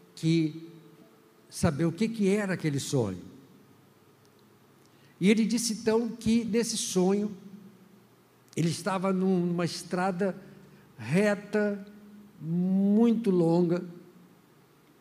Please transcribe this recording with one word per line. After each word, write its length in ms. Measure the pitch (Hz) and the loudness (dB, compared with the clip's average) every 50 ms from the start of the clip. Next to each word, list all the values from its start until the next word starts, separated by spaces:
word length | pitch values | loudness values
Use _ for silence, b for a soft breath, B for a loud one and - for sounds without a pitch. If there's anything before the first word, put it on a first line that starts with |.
| - - - | -20 -20 -12
que, 520 | - - 160 165 165 160 151 151 - - - - - - - - - - - - _ _ _ _ _ _ - | -4 0 2 2 2 2 0 -4 -8 -14 -18 -20 -20 -20 -20 -20 -20 -20 -20 -20 _ _ _ _ _ _ -18
saber 340 | - - - 175 147 135 165 | -6 0 0 0 2 2 0
o 60 | 170 | 0
que 180 | 170 165 220 220 | 0 0 -2 -2
que 200 | 226 226 202 185 | 0 0 2 2
era 240 | 196 214 208 190 180 | 2 2 0 -2 -4
aquele 260 | 156 - 160 143 135 | -2 -2 -2 -2 -2
sonho. 560 | - - - 135 117 98 92 87 - - - - - - - - - - - _ _ _ _ _ _ _ _ _ _ _ _ _ _ _ _ _ _ _ _ _ _ b b b b b b b | -4 -2 0 0 0 0 -2 -6 -10 -16 -20 -20 -20 -20 -20 -20 -20 -20 -20 _ _ _ _ _ _ _ _ _ _ _ _ _ _ _ _ _ _ _ _ _ _ b b b b b b b
E 100 | 160 190 | 4 4
ele 160 | 226 208 226 | 4 4 4
disse 280 | 190 233 233 226 - 220 | 2 0 0 -2 -2 -4
então 360 | 190 - 220 220 226 240 220 | -4 0 0 2 2 0 -2
que 340 | - - - 214 226 233 226 | -6 -4 0 2 2 2 2
nesse 340 | - 196 233 220 - - - | 0 0 0 0 -2 -2 -6
sonho 540 | - - - 185 180 185 196 208 208 208 - - - - - - - - - - - - - - - _ _ _ _ _ _ _ _ _ - | -6 -4 0 2 2 2 2 0 -2 -4 -6 -10 -18 -20 -20 -20 -20 -20 -20 -20 -20 -20 -20 -20 -20 _ _ _ _ _ _ _ _ _ -4
ele 140 | - 160 170 | -2 -2 -2
estava 440 | 151 - - 208 190 190 180 196 190 | -2 -2 -4 -4 -4 -2 0 0 0
num-, 320 | 185 185 190 190 180 175 | 0 0 2 2 2 0
numa 200 | 175 175 175 175 | 0 0 -2 -2
estrada 680 | 160 - - - - - 175 180 196 190 175 202 190 175 - B B B B B B B B B B B - | -4 -4 -8 -10 -6 -4 -2 -2 -2 -2 -2 -2 -4 -4 -6 B B B B B B B B B B B -14
reta, 880 | 110 110 143 185 208 208 202 196 208 - - 214 208 208 202 202 196 - - - - - - - - - - - | -6 -2 0 2 2 2 2 -2 -4 -4 -2 0 0 0 -2 -4 -8 -14 -20 -20 -20 -20 -20 -20 -20 -20 -18 -12
muito 880 | 147 160 165 175 180 185 190 190 196 202 202 214 233 240 226 226 226 202 | -8 -4 -2 -2 0 0 2 2 4 4 4 6 6 4 4 2 2 2
longa, 540 | 185 175 170 165 165 175 180 170 175 175 - - - - - - - - - - - - _ _ _ _ _ _ _ _ _ _ _ _ | 2 4 4 4 4 4 4 2 0 -2 -4 -6 -14 -18 -20 -20 -20 -20 -20 -20 -20 -20 _ _ _ _ _ _ _ _ _ _ _ _